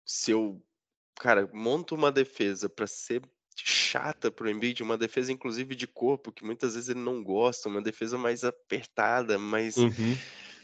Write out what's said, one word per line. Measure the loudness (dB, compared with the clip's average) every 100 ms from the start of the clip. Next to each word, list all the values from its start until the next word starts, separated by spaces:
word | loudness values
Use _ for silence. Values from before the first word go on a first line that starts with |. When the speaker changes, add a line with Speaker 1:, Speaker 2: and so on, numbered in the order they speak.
Speaker 1:
se | -10 -4 2
eu, | 2 2 -4 -16 _ _ _ _ -2
cara, | 4 4 4
monto | 0 0 0 -2
uma | 2 2
defesa | 4 2 2 0 0 -4
pra | -4 -6
ser | -6 -6 -6 -6 _ _ -8
chata | -2 2 2 0 -2 -2 -2
pro | -2 -2
Embiid, | 0 0 -2
uma | -2 0
defesa, | 0 0 -2
inclusive, | -2 -4 -4 -6 -8
de | -10
corpo, | -2 0 0 -4
que | -12
muitas | -8 -2 -2
vezes | -2 -4
ele | -4
não | -4 -4
gosta, | -2 2 2 2 -4
uma | -2
defesa | -2 -4 -4 -2
mais | 0 0
apertada, | -2 -4 -4 -6 -4 0 2 2 2 0
mais | 0 0 0 4
Speaker 2:
Uhum. | 2 4 0 0 -4 -16 -20 -20